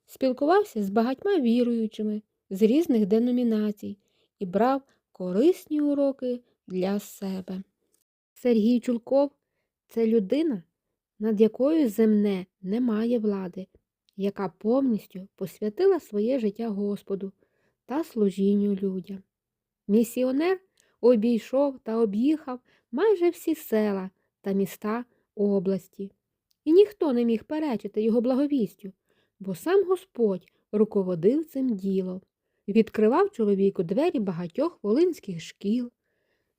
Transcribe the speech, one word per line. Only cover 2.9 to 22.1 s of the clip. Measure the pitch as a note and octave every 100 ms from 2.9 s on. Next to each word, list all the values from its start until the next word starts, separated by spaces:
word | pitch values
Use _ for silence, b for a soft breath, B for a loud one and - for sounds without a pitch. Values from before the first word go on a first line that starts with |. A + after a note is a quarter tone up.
| A#3+ G3+
деномінацій | A3 B3 B3 A#3+ G#3+ G#3+ G#3 G3+ G3+ _ _ _ -
і | F#3+
брав | G3 A#3+ C4+ - _ _
корисні | - F3+ F#3 D4+ F#4 - D4+
уроки | D4 C#4+ C#4 C4+ B3+ B3 _ _ -
для | F#3 F#3 G3+
себе. | - - F#3+ F#3+ F#3 F#3+ - _ _ _ _ _ _
Сергій | _ B3 A3+ G#3+ A#3+
Чулков — | A#3+ A#3 - C4+ C#4+ _ _ _ _ _ _
це | A3+ A3+
людина, | A3+ F#3+ C#4 E4 G#3 - _ _ _ _ -
над | G#3+ G3+
якою | A3 G#3+ C4+ D#4+ C4
земне | G3 A3 G#3 G#3 F#3+ F3+ _
не | F#3 A3
має | B3 G#3+ A#3 A#3+
влади, | G#3+ G3 F#3 F#3 F#3 _ _ _ _ -
яка | G3 G3+ F#3+
повністю | - G#3 B3+ C4+ G#3 - F#3 G3 -
посвятила | F#3+ - G#3+ G#3+ F#4+ F4
своє | - G#3 A3 C4+
життя | G#3+ G3+ A3+
Господу | G3 G3+ G3+ - G3 G3 - _ _ _ _ -
та | C4+
служінню | E4 A#3 G3+ F#3 G3 G3+ G3+ F#3+
людям. | G3 F#3+ F3 G3 - _ _ _ _ _ -
Місіонер | G#3 A3+ B3 B3+ C4+ E4+ F#4+ _ _ _ -
обійшов | A#3 A#3+ A#3 A#3 - C4 C#4+ C4
та | - A3+
об'їхав | A#3